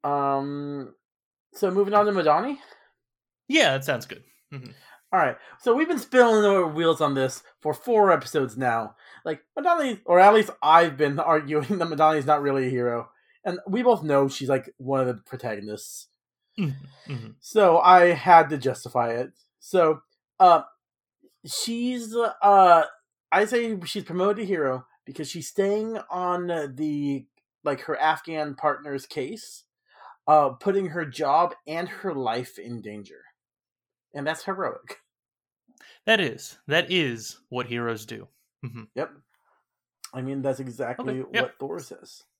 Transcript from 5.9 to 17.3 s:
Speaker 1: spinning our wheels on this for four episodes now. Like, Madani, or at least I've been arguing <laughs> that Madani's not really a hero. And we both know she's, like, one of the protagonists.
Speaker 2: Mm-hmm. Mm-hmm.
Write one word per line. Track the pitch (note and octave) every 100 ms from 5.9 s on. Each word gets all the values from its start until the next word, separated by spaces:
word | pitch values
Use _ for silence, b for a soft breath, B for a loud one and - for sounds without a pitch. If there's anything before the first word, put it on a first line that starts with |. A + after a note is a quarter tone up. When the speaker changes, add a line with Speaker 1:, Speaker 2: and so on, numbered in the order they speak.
| D4
Speaker 1:
spinning | - B3+ A#3+ A3
our | G#3 G3 E3+
wheels | D3+ E3 D#3+
on | D3+
this | C3+ C3 - b b
for | D3+
four | C#3+ - A3+ G3+
episodes | D#3+ - D3+ C3 A2
now. | B2+ A2+ G#2+ _ B B
Like, | - A#3 _ -
Madani, | E4 E4+ C4+ G#3 -
or | F3
at | G3
least | A3+ G#3 -
I've | D3 E3 E3+ C3+
been | D3 C#3
arguing | D#3+ D#3 C#3 D3+ C#3+
<laughs> | G3
that | E3
Madani's | D3 D#3 D#3 C#3
not | D3+
really | C#3+ C3+ C3
a |
hero. | B2+ A#2+ A#2 A#2 _ _ _
And | G3 F3+ -
we | G#3
both | B3 G#3
know | D3+ C#3 C#3
she's, | - C3
like, | C3+ - _
one | C3 C3+
of | B2+
the |
protagonists. | A2 _ C3 B2 G#2 G#2 G#2 - - - _ _ _ _ -
Speaker 2:
Mm-hmm. | E3 C3+ - _ -
Mm-hmm. | B2+ A2